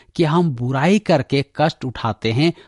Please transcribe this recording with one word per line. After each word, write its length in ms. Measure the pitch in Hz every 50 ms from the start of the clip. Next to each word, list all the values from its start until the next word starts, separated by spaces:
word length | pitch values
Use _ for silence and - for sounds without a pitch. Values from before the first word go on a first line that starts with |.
| _ _ -
कि 100 | - 165
हम 260 | 147 160 180 175 165
बुराई 480 | 127 117 123 123 135 135 143 180 208 208
करके 460 | - - 165 135 127 - 143 139 135 - -
कष्ट 280 | - 151 165 - - -
उठाते 480 | 127 - - - 113 104 - - 113
हैं 200 | 113 131 156 170 165 - -